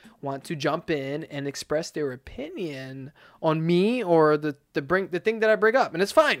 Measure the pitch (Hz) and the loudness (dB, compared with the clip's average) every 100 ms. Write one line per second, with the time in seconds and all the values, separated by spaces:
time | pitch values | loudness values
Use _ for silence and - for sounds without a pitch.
0 | - _ 139 139 - 160 147 165 170 151 | -20 _ -10 -10 -8 -4 -2 -4 -4 -4
1 | 135 147 160 143 139 - - 151 170 160 | -4 -8 -8 -8 -8 -8 -4 -4 -4 -6
2 | 143 127 - - 311 359 170 135 131 135 | -6 -6 -14 -12 -12 -8 -8 -8 -12 -14
3 | 135 _ - - 160 160 165 175 202 247 | -16 _ -20 -4 -2 0 2 2 2 0
4 | 180 165 151 151 151 139 _ 156 139 185 | 2 4 6 4 -2 -8 _ -6 0 -2
5 | 185 175 220 220 214 208 220 254 208 160 | 0 -2 -2 2 2 4 4 4 2 0
6 | 196 320 294 156 | 2 4 4 2